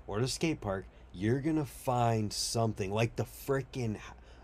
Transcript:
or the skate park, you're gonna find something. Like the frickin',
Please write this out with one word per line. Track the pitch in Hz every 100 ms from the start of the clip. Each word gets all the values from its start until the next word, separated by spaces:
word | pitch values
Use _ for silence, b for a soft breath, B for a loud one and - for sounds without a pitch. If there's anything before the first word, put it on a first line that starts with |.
| -
or | 101
the | 127
skate | - 165 151
park, | 101 95 - b b
you're | 87 107 135
gonna | 151 156 147
find | - - 123 117 113 107
something. | - - 117 113 104 98
Like | 107 117 -
the |
frickin', | 110 - - 135 123 131 117 101 - - b b